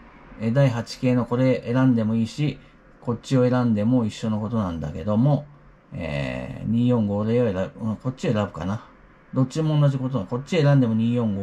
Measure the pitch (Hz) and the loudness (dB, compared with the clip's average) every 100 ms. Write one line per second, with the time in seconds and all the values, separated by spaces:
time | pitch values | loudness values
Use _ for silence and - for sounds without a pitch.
0 | - - - - 113 131 135 117 - - | -20 -20 -20 -6 0 4 2 2 -6 -2
1 | 127 123 113 123 131 123 - 127 131 117 | 0 2 0 2 2 0 0 2 4 4
2 | 110 113 113 - 147 - - - - - | 2 0 -2 -2 -4 -4 -12 -20 -20 -12
3 | - 113 - 131 123 123 120 104 110 127 | -6 -6 0 2 4 2 2 2 2 2
4 | 107 - 113 107 110 113 92 82 76 90 | 0 -4 -4 -4 -2 -2 -2 -4 -8 -6
5 | 101 107 143 147 - - - - - - | -2 2 4 2 -2 -18 -20 -20 -16 -12
6 | 80 71 64 64 64 - 95 117 123 120 | -6 -6 -6 -8 -10 -8 -2 0 2 2
7 | 104 101 107 120 117 92 92 - 110 101 | 0 0 0 0 0 -2 -6 -6 -6 -4
8 | 127 - 165 107 101 78 90 113 - - | -6 -4 -2 0 -2 -4 -6 -6 -10 -20
9 | - - - 131 131 156 156 151 143 131 | -20 -20 -6 -2 -2 0 0 2 2 0
10 | 127 127 95 123 - 175 143 139 120 113 | -2 -4 -4 -8 -4 2 4 4 4 2
11 | 117 120 113 98 | 0 0 0 -2